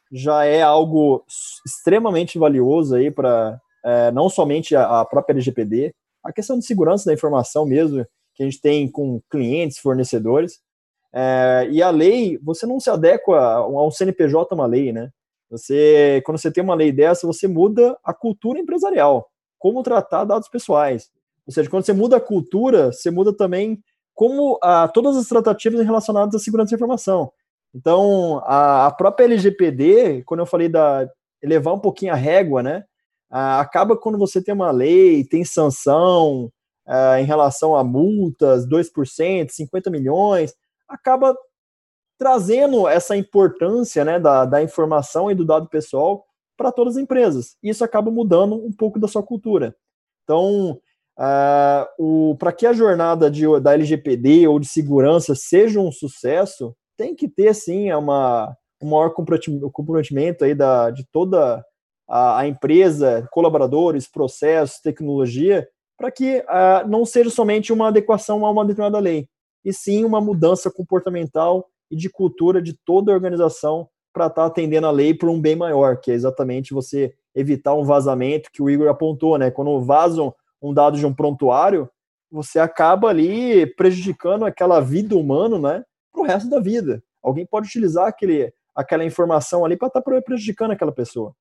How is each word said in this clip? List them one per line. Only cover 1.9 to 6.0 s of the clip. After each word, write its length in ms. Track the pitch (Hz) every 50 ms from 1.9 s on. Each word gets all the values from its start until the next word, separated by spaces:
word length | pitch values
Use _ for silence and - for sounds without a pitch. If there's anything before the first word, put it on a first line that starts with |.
| 190 220 226 220 185 160 175 170 - 170
valioso 560 | 160 151 143 131 123 131 147 165 160 139 127
aí 160 | 123 135 147
pra, 500 | 135 - 131 127 120 113 110 110 113 123 _ _ _ _ -
eh, 280 | 120 120 120 120 120 120
não 160 | 131 160 190
somente 480 | - - 160 143 143 160 160 - 156
a, 240 | 139 120 101 117 117
a 40 | 110
própria 300 | - - 143 139 - 139
L 60 | 131
G 100 | 123 131
P 140 | - - 110
D, 300 | 101 110 120 143 160 - _